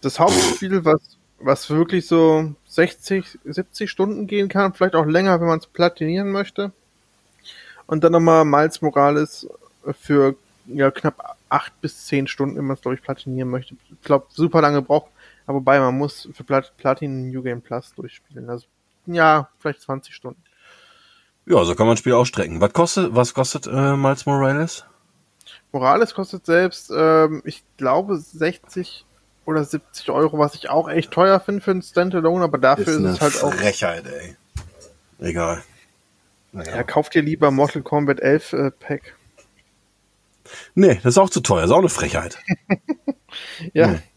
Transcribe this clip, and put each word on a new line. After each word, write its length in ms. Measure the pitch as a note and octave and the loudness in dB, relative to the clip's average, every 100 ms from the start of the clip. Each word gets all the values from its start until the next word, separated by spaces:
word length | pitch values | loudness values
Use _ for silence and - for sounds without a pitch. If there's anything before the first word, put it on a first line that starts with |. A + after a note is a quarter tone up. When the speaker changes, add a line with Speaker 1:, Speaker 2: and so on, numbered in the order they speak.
Speaker 1:
das 180 | C#3 - | -6 0
Hauptspiel, 680 | E3+ F#3 F#3 - F#3+ F#3+ E3 | 2 4 0 -2 -2 0 2
was, 320 | D#3 _ _ _ _ | 0 _ _ _ _
was 300 | A2+ C3+ - | -2 -2 0
wirklich 380 | D3+ E3 F#3 E3 | 0 0 0 2
so 480 | E3 D#3+ D#3 D#3 D3 _ | 4 6 4 0 -10 _
sechzig, 720 | - F3+ - - G3 F3+ - | 0 0 -2 -6 -6 -6 -16
siebzig 460 | - D#3 F3+ - G#3 | -14 -10 -10 -10 -10
Stunden 360 | - G3 G#3 G3+ | -4 -4 -4 -6
gehen 220 | G#3 G3 | -4 -2
kann, 240 | F#3+ G3 | 0 -2
vielleicht 220 | - F#3 | 0 0
auch 100 | E3 | 2
länger, 340 | D3+ D#3+ F#3+ F3 | 2 2 2 2
wenn 100 | E3+ | 2
man's 180 | D#3+ - | -2 -4
platinieren 640 | - F3 E3+ D#3 F3 G3+ | 0 0 0 -4 -2 -4
möchte. 400 | G3 G3 - G3+ - _ _ _ _ _ _ - - - - _ | -4 -6 -6 -8 -10 _ _ _ _ _ _ -20 -20 -20 -20 _
Und 180 | D#3+ | 2
dann 80 | E3 | 4
nochmal 340 | E3+ E3 D#3+ D#3 | 4 6 6 6
Miles 340 | C#3+ D#3 - | 4 2 0
Morales 680 | D#3 C#3+ C#3+ D3 D3+ - - - _ _ - C#3 | -2 2 2 2 -2 -6 -20 -20 _ _ -12 -12
für, 340 | - D3 C3+ C3+ _ _ - | 0 2 2 0 _ _ -14
ja, 240 | C#3 C3+ | 0 0
knapp 460 | - D#3+ - - - _ | 0 -6 -6 -18 -18 _
acht 320 | C#3+ - _ | -4 -4 _
bis 260 | D3 - - | -12 -12 -6
zehn 220 | C#3 C3+ | -4 -4
Stunden, 280 | - C#3 C#3+ | -4 -6 -4
wenn 80 | |
man's, 160 | C#3 C3+ | -8 -6
glaub 140 | - | -6
ich, 80 | C3+ | -8
platinieren 460 | - C3+ - B2+ B2+ | -8 -12 -8 -8 -6
möchte. 240 | B2 B2+ - _ | -8 -10 -20 _
Ich 120 | - | -20
glaub, 240 | - C#3+ C#3 | 0 0 0
super 300 | - E3 E3 | -4 0 2
lange 220 | D3 C#3+ | 2 2
braucht, 280 | C3 D3+ - _ - _ - | 0 0 0 _ -20 _ -6
aber 120 | C#3 | -4
wobei, 220 | C3 C#3 | 2 4
man 180 | C3 B2+ | 2 0
muss 300 | C#3+ - - | -4 -8 -20
für 120 | D3 | -20
Plat-, 280 | C3 C3+ C3 _ | -2 -2 -2 _
Platin 520 | C#3 C3 D3 C3+ B2+ | -4 -2 -4 -8 -8
New 100 | C3 | -8
Game 180 | B2+ A#2+ | -8 -10
Plus 320 | - B2 - | -10 -12 -12
durchspielen. 540 | - B2 - _ C3+ A#2+ | -18 -20 -20 _ -20 -12
Also, 180 | A#2+ _ _ _ _ - | -14 _ _ _ _ -8
ja, 420 | E3+ D#3+ D#3 C#3 _ | 0 4 2 0 _
vielleicht 240 | D#3 C#3+ | -10 -10
zwanzig 320 | - C3+ - | -10 -12 -10
Stunden. 260 | - C3 - _ _ _ - _ _ _ _ _ _ - | -18 -18 -20 _ _ _ -20 _ _ _ _ _ _ 2
Speaker 2:
Ja, 180 | D#3+ | 2
so 100 | F2 | 4
kann 120 | F2 A2 | 2 2
man 60 | |
ein 40 | A#2 | 2
Spiel 140 | - | 2
ausstrecken. 480 | A#2+ B2 - E2 E2 | 2 2 -2 -6 0
Was 120 | G2+ | 0
kostet, 440 | - E3+ - F#3 A#2 | 2 0 0 0 0
was 180 | A#2+ | 0
kostet, 320 | - C3 D3+ - | -2 -4 -6 -6
äh, 300 | C3 C#3 C#3 | -2 0 0
Miles 300 | C#3 C#3 - | 0 -2 -2
Morales? 580 | C#3 C3+ C#3 E3 - - _ _ _ _ _ - - _ | 0 0 0 -4 -8 -20 _ _ _ _ _ -20 -20 _
Speaker 1:
Morales 420 | C#3+ G3 - A3+ | -2 2 2 2
kostet 320 | - F#3+ F#3 - | -2 -10 -10 0
selbst, 460 | E3 F#3 - - | 2 2 -4 -10
ähm, 480 | - D#3+ D#3+ D#3 D#3 | 0 4 4 2 0
ich 200 | D#3 - _ _ | -10 -16 _ _
glaube, 420 | C3 C#3 G3 F#3 | -2 0 -2 -6
sechzig 840 | D3+ D#3+ E3 F3 _ - F3+ - _ _ _ _ - | -8 -4 -4 -4 _ -12 -12 -14 _ _ _ _ -4
oder 180 | D#3 | -4
siebzig 460 | D3 D#3 _ - - | -2 -6 _ -14 -4
Euro, 280 | C#3+ D3+ D3+ | 0 0 2
was 160 | D3 | -2
ich 160 | - - | -2 -2
auch 180 | C#3+ D#3 | -2 0
echt 220 | D#3 D#3 | -2 -2
teuer 300 | - F#3+ F#3+ | 2 4 4
finde 220 | - G3+ | 2 -6
für 100 | - | -2
ein 100 | F#3 | -4
Standalone, 600 | - - F3+ F#3 D#3+ F3 | -2 -2 0 0 0 2
aber 140 | E3+ D3 | 0 2
dafür 260 | C3 C#3 | 2 2
Speaker 2:
Ist 60 | G3 | 2
Speaker 1:
ist 60 | D#3 | 0
Speaker 2:
eine 100 | E3 | 0
Speaker 1:
es 120 | - | 0
halt 220 | D3 C#3 | 0 0
auch 100 | C#3+ | -2
Speaker 2:
Frechheit, 500 | - G2+ G2 F#2 E2+ D#2 | 0 -2 0 -4 -4 -10
ey. 300 | C#2+ E2+ - _ - - - - _ _ _ | -16 -16 -20 _ -16 -16 -20 -20 _ _ _
Egal. 460 | E2+ E2+ E2 E2 - _ _ _ _ _ _ _ _ | -8 -4 -4 -6 -10 _ _ _ _ _ _ _ _
Naja. 240 | G2 - - | -14 -10 -8
Speaker 1:
Ja, 60 | |
kauf 260 | B2 - D#3 | -4 -2 0
dir 120 | E3+ | -2
lieber 280 | D3+ D#3 D3 | -2 0 0
Mortal 320 | C3+ C#3+ D#3 | 2 0 -2
Kombat 380 | C3 D3 C#3+ C3+ | -4 -2 0 0
elf, 320 | - D3+ - | 2 0 0
äh, 180 | - C#3 | -4 -4
Pack. 460 | - - C#3+ - - _ _ _ _ _ _ _ _ _ _ _ _ - - - | -6 -10 -10 -12 -20 _ _ _ _ _ _ _ _ _ _ _ _ -20 -20 -8
Speaker 2:
Nee, 220 | - F#3+ G#2+ | 4 4 6
das 80 | B2 | 4
ist 40 | B2 | 4
auch 120 | F#3+ | 4
zu 100 | - | 2
teuer, 200 | - F#2 | 0 0
ist 60 | E2 | 4
auch 80 | C#3+ | 4
eine 100 | F3+ | 4
Frechheit. 500 | - D#2+ E2 E2+ - - F#3 _ | 0 -4 -4 -6 -14 -8 -8 _
Speaker 1:
<laughs> 1040 | G3 - D#4 - C4+ _ - - - E3 | -6 -4 -10 -8 -10 _ -20 -18 -16 -8
Ja. 140 | D#3 D#3+ | 2 2
Speaker 2:
Nee. 80 | E2 - | 2 -6